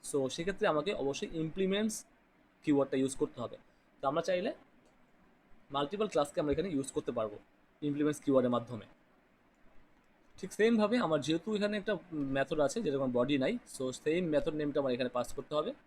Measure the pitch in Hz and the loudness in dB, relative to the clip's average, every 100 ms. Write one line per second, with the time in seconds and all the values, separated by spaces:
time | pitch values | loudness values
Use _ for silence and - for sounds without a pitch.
0 | - 147 131 - 170 190 208 151 143 - | -4 -2 -2 -2 -4 0 0 0 0 -2
1 | 135 139 208 165 160 151 190 190 220 214 | -2 -4 -6 -4 -6 -2 0 2 0 -4
2 | - _ _ _ _ _ - 143 135 135 | -12 _ _ _ _ _ 0 2 2 2
3 | 131 - 147 - 113 - - _ _ _ | 0 0 -4 -4 -10 -10 -20 _ _ _
4 | 139 151 165 180 196 - - _ _ _ | -2 -2 0 0 -2 -6 -14 _ _ _
5 | _ _ _ _ _ - _ 139 143 202 | _ _ _ _ _ -20 _ -4 -2 -2
6 | 214 160 143 - 151 143 185 147 135 - | 0 0 0 0 0 0 0 0 0 -2
7 | 143 120 110 104 - _ _ _ 147 143 | -2 -2 -2 -4 -18 _ _ _ -2 2
8 | 147 147 - 131 123 120 117 117 98 - | 2 2 4 6 6 2 0 -10 -12 -20
9 | _ _ _ _ _ _ - - - _ | _ _ _ _ _ _ -20 -20 -20 _
10 | _ _ _ - 185 - 220 233 208 247 | _ _ _ -14 -14 2 4 6 4 2
11 | 165 156 135 160 220 208 208 208 190 196 | 2 0 2 -2 0 -2 -2 -2 -2 -4
12 | - 160 139 135 139 156 143 226 196 139 | -4 -6 -2 0 0 2 0 0 -2 0
13 | 131 123 127 143 131 240 - - 131 127 | 0 2 2 2 2 -2 -8 -6 -6 -4
14 | - 165 180 151 143 151 147 147 139 123 | 0 0 2 0 0 -2 -2 0 0 0
15 | 127 123 120 - 123 151 165 294 | 0 -2 -4 -6 -4 -2 -2 -6